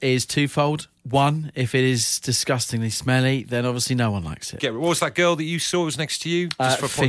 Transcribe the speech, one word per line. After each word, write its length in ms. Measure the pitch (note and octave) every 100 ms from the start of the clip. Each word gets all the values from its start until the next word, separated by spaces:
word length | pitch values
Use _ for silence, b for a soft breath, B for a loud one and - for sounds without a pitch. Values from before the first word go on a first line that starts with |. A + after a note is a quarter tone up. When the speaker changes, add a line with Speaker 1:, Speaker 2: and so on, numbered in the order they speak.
Speaker 1:
is 240 | C3+ B2+ -
twofold. 600 | - C#3+ - D3 D3+ - _
One, 480 | - C3+ C#3+ D3+ D3+ -
if 180 | B2+
it 100 | C3+
is 360 | C3 B2 G#2+ -
disgustingly 720 | - B2 - B2+ - A#2 A2+
smelly, 500 | G#2 - B2+ C3 C3+
then 220 | A2 A#2+ B2
obviously 300 | B2 - B2+
no 160 | A#2
one 120 | G2+
likes 300 | D#2+ D2 -
it. 80 | -
Speaker 2:
Yeah, 80 | C3+
what 180 | A2+ E3
was 100 | E3
that 160 | D#3+ D3+
girl 200 | F3 E3+
that 80 | D#3+
you 120 | E3+
saw 260 | - F3+ E3
was 120 | A#2+
next 220 | D#3 -
to 100 | E3
you? 200 | E3+ F3
Just 100 | -
Speaker 1:
Uh, 160 | C3 C3
Speaker 2:
for 100 | C#3
a 40 |
point 20 | -